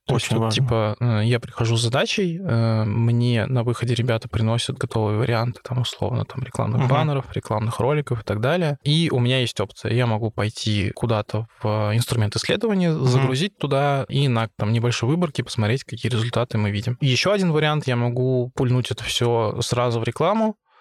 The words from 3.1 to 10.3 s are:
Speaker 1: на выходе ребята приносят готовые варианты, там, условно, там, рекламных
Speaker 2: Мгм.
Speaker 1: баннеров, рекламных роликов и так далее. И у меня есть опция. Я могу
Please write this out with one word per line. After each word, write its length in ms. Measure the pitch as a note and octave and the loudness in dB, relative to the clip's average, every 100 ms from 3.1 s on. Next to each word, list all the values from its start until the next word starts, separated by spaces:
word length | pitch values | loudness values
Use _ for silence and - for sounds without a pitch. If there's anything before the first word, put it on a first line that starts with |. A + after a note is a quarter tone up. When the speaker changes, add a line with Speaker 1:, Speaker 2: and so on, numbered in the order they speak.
| A#2 A#2+ A#2+ G2+ | 4 2 2 2
Speaker 1:
на 180 | B2+ | 0
выходе 300 | A#2 A#2 A#2 A#2+ | 0 -2 0 0
ребята 320 | B2 A2+ - | 0 -2 -2
приносят 480 | - A2 A#2 - C3 | -2 0 0 -2 -4
готовые 400 | - A2+ G#2+ G#2+ | -4 0 0 0
варианты, 400 | A2 A#2 A#2+ - | 0 0 0 -4
там, 160 | - B2+ | -6 -4
условно, 440 | A#2 - G2 A#2 - | -4 -2 -4 -2 -4
там, 180 | - | -6
рекламных 380 | A#2+ - A2 A#2 | -8 -4 -2 0
Speaker 2:
Мгм. 80 | B2+ | 2
Speaker 1:
баннеров, 360 | C#3 D#3 C#3 - | 2 2 -2 -4
рекламных 460 | - - G#2+ A2 - | -8 -4 -2 -2 -2
роликов 420 | A#2 D3+ C#3+ A#2 | 0 0 -2 -4
и 20 | |
так 180 | - G2+ | -4 -2
далее. 360 | A#2+ F3 D#3+ C#3 | 0 0 0 -2
И 260 | C#3+ D3+ E3 | 0 2 2
у 80 | C3 | 2
меня 200 | A#2+ C3 | 2 2
есть 180 | A#2+ - | 0 -2
опция. 300 | G2 - - | -6 -4 -2
Я 140 | A#2 B2 | 0 2
могу 240 | G#2+ A2 | 0 -2